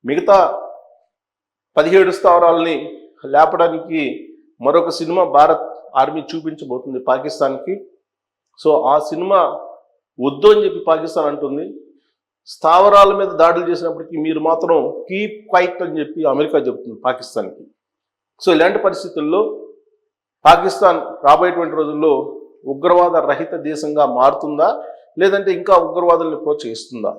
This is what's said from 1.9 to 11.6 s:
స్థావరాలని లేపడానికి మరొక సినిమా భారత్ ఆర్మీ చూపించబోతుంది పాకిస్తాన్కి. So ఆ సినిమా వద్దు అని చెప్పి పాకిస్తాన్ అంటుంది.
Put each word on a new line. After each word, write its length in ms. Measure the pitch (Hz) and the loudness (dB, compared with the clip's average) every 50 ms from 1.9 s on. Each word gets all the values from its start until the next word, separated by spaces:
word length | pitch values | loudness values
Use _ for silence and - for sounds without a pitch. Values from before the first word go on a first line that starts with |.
| 185 196 190 185 175 - | 4 4 4 4 0 2
స్థావరాలని 560 | - 190 170 175 170 170 165 165 165 170 160 131 113 - - - - _ _ _ - 135 139 | 4 4 4 6 4 4 2 2 0 -2 -4 -6 -8 -12 -16 -18 -20 _ _ _ -10 0 4
లేపడానికి 640 | 143 160 156 175 175 170 170 160 160 165 - 165 160 143 127 - - - - - _ _ _ _ _ 120 | 4 4 4 4 0 0 0 0 -6 -8 -6 -4 -4 -4 -4 -6 -10 -14 -20 -20 _ _ _ _ _ -2
మరొక 260 | 135 156 170 170 170 160 - | 2 2 2 0 0 -6 -8
సినిమా 240 | 170 156 170 190 180 147 131 | -6 -4 0 -2 0 2 4
భారత్ 300 | 143 151 147 160 - - - - - - - - 131 | 4 4 4 4 -2 -4 -12 -14 -18 -20 -6 -2 0
ఆర్మీ 200 | 135 147 156 160 139 - | 0 0 -2 -10 -10 -10
చూపించబోతుంది 680 | 165 165 151 160 151 - 156 131 123 127 - 139 131 127 - - | -12 -10 -10 -10 -12 -12 -12 -10 -10 -10 -10 -10 -12 -8 -2 -2
పాకిస్తాన్కి. 640 | 131 135 147 151 - - 147 135 135 135 - 180 196 202 - _ _ _ _ _ _ _ _ _ _ _ _ _ _ _ | -2 -2 -2 -10 -6 -4 -4 -4 -4 -6 -8 -8 -10 -10 -10 _ _ _ _ _ _ _ _ _ _ _ _ _ _ _
So 80 | - 156 151 - 120 131 143 | 0 0 0 2 2 0 0
ఆ 20 | 151 151 151 | 0 -2 -4
సినిమా 300 | 160 156 180 190 196 190 165 139 - - - - - - _ _ _ _ _ _ _ - 123 | -8 -8 -2 0 2 2 2 0 -4 -10 -14 -18 -20 -20 _ _ _ _ _ _ _ -4 -4
వద్దు 220 | 139 139 - 202 214 214 | -4 -4 4 4 6 6
అని 100 | 214 208 | 6 2
చెప్పి 160 | 190 - - - 165 | -2 -4 -4 0 0
పాకిస్తాన్ 380 | 160 160 156 160 - 175 156 147 | 0 0 -2 -6 -4 -4 -4 -4
అంటుంది. 340 | 143 147 147 135 139 147 | -4 -4 -8 -6 -6 -8